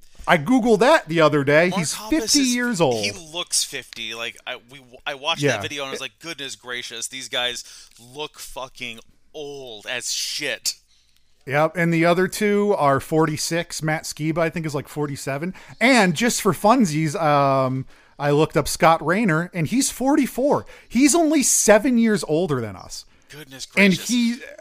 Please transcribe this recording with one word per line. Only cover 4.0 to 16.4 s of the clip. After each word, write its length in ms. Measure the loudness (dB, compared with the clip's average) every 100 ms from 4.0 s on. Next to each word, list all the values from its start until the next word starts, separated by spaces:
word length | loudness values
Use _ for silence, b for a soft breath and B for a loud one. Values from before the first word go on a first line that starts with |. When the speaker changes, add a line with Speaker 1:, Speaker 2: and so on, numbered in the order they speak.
| -10
Speaker 2:
Like, 240 | -8 -10 -10 -14
I, 120 | -14 _
we, 120 | -20 -20 -14 -12
I 80 | -8
watched 260 | -6 -2
Speaker 1:
Yeah. 120 | 0
Speaker 2:
that 80 | -2
video 200 | -6 -8
and 40 | -8
I 20 |
was 100 | -10
like, 180 | -12 _
"Goodness 360 | -14 -12 -12 -14
gracious, 520 | -12 -12 -10 -12 -12
these 220 | -12 -8
guys 340 | -6 -4 -6 -14 B B -20
look 380 | -20 -12 -12 -12
fucking 640 | -14 -12 -14 -12 -14 -14 -20 _ _
old 540 | -14 -12 -12 -14 -14 -10
as 240 | -8 -6
shit." 640 | -6 -6 -6 -4 -4 -6 -8 _ _ _ _ _ _ -4
Speaker 1:
Yep, 300 | 0 0 2
and 140 | 0
the 140 | 4 4
other 220 | 2 0
two 480 | 0 0 2 2 2
are 220 | 2 2
forty-six. 840 | 2 2 2 0 -4 -4 -4 -6
Matt 220 | -4 -4
Skiba, 340 | -6 -6 -4 0
I 120 | -2
think, 160 | -2 -6
is, 80 | -6
like, 120 | -8
forty-seven. 680 | -6 -6 -6 -8 -6 -8 -10 B B
And 320 | 2 4 4 2
just 260 | 0 0